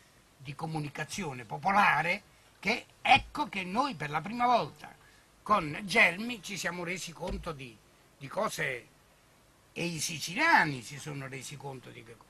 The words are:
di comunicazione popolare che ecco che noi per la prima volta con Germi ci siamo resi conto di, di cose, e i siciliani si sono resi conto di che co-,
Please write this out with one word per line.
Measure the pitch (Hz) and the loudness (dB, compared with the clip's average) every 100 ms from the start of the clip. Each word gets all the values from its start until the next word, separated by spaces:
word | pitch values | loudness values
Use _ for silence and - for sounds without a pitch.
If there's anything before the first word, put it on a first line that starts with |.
| _ _ _ - | _ _ _ -18
di | 135 | -14
comunicazione | 143 165 160 147 - 151 - 175 127 113 | -10 -6 -6 -6 -6 -8 -6 -6 -8 -10
popolare | 151 156 196 185 147 165 196 - - - _ | -4 2 6 6 6 2 -2 -6 -20 -20 _
che | 190 233 - - | -2 -2 -4 -4
ecco | - 269 - - 277 | 6 6 6 -4 -4
che | 202 | -4
noi | 180 202 277 | -2 0 0
per | 180 147 | -2 -4
la | 151 | -4
prima | 160 240 247 | -4 2 4
volta | 240 151 - - - - - _ _ | 4 2 -6 -18 -20 -20 -20 _ _
con | - 208 156 165 | 2 2 2 -4
Germi | 208 208 196 170 233 233 | 0 6 6 4 -4 -8
ci | 160 190 | -8 -6
siamo | 180 175 | -4 -4
resi | 170 180 - | -4 -6 -8
conto | 160 175 190 180 | -8 -6 -6 -6
di, | 147 131 107 _ _ _ _ | -8 -12 -16 _ _ _ _
di | 139 | -8
cose, | 175 214 - 151 123 107 _ _ _ _ _ _ _ _ | -4 -2 -2 -4 -4 -10 _ _ _ _ _ _ _ _
e | - | -6
i | 170 165 | -4 -2
siciliani | - 156 131 185 320 285 165 135 | -4 -4 -4 2 6 6 6 2
si | 107 143 | -6 -10
sono | 151 143 135 | -10 -8 -8
resi | 135 120 143 | -10 -10 -12
conto | 139 131 120 | -10 -12 -14
di | 117 | -16
che | 113 - | -18 -20
co-, | - | -8